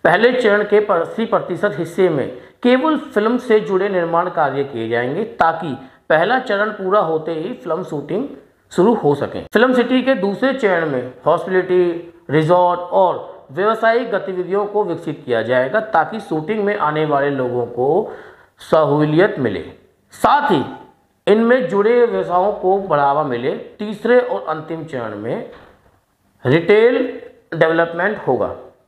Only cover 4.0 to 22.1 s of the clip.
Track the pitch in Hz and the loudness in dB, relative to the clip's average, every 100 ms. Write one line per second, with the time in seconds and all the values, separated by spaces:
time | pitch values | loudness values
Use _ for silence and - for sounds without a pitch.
4 | 170 170 180 175 143 139 139 120 113 117 | 0 0 -2 0 0 0 -4 -6 -4 -2
5 | 127 160 220 - 165 165 170 123 - _ | -2 -4 -8 0 0 0 -8 -10 -14 _
6 | _ 156 185 254 254 202 214 208 185 208 | _ 2 2 -2 -2 -2 -2 -4 0 0
7 | 165 160 156 160 185 254 175 165 185 151 | 0 -2 -4 -6 -8 -10 -6 -6 -6 -8
8 | - 190 285 - _ _ _ - 196 226 | -6 -6 -6 -12 _ _ _ 2 4 4
9 | 147 143 101 - - 208 254 254 240 254 | 2 0 -4 -8 -2 2 4 4 2 2
10 | 254 262 202 196 269 262 202 175 160 131 | 2 0 -2 -2 -2 0 0 0 0 -4
11 | 120 - 147 165 185 185 180 180 175 170 | -6 -4 0 0 0 -2 2 2 2 -2
12 | - - - 147 156 180 175 175 175 190 | -12 -18 -2 0 4 4 4 0 -2 2
13 | 180 143 - - - 135 208 226 226 226 | 2 0 -10 -20 -12 -2 0 2 2 2
14 | 247 190 190 180 170 196 202 208 190 160 | 0 -4 -4 -6 -2 -2 -2 -2 -2 -4
15 | 165 - - 117 110 127 135 208 220 165 | -8 -10 -2 -2 2 0 2 -2 0 0
16 | 156 220 - 156 156 220 202 - 151 151 | 0 -6 -6 -6 -4 -2 -2 0 -2 0
17 | 156 139 143 139 123 120 117 - 135 170 | 0 0 0 -2 -2 -2 -4 -2 0 0
18 | - - - - _ _ - 160 147 147 | -2 -12 -20 -20 _ _ 0 2 4 2
19 | 151 151 202 165 120 95 76 - _ _ | 2 2 2 0 -4 -4 -10 -20 _ _
20 | _ - 220 277 285 160 110 - - _ | _ 0 2 2 2 0 -2 -12 -20 _
21 | _ _ - 214 233 254 170 196 208 240 | _ _ 2 2 4 2 2 0 2 4
22 | 226 | 2